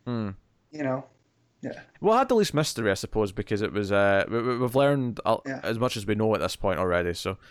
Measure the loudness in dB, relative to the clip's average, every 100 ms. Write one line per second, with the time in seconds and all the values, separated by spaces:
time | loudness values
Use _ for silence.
0 | -8 -6 -6 -10 _ _ _ -6 -4 -4
1 | -8 _ _ _ _ _ -12 -12 -18 _
2 | 2 2 4 4 4 0 -2 0 0 0
3 | -2 0 0 -2 -4 -2 0 -2 0 4
4 | 4 4 2 0 0 0 0 2 4 2
5 | -2 -2 -2 -2 -2 -6 -4 -2 -2 -2
6 | -2 0 2 0 -2 -2 -2 0 0 0
7 | 0 -4 -6 -8 -12